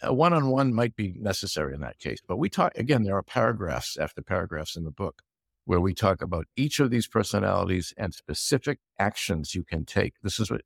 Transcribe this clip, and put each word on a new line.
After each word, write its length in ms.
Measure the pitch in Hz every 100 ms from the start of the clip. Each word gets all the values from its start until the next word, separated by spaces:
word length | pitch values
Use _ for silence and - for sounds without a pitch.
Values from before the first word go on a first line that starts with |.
A 100 | -
one-on-one 640 | 131 170 165 135 131 135
might 220 | 113 120 -
be 180 | 101 90
necessary 560 | 104 95 92 - 73
in 60 | 69
that 180 | 64 -
case. 200 | 71 58 -
But 100 | 92
we 120 | 160
talk, 280 | - 175 -
again, 260 | 127 131
there 140 | 104 98
are 60 |
paragraphs 760 | - 123 117 110 87 62 - -
after 260 | 76 -
paragraphs 540 | - 92 87 78 78 85
in 80 |
the 60 | 80
book 320 | 71 95 - _ _ _ _
where 160 | - 90
we 140 | 92
talk 280 | 85 104 92
about 240 | 87 87 -
each 240 | - 143 -
of 120 | 135
these 180 | 117 -
personalities 840 | 110 104 101 98 92 92 92 - -
and 180 | 95
specific 640 | - - 73 - 135 - 139 _ -
actions 560 | 101 - - 85 71
you 100 | 90
can 200 | 80 82
take. 300 | 76 98 - -
This 160 | 101 -
is 120 | 104
what, 120 | 110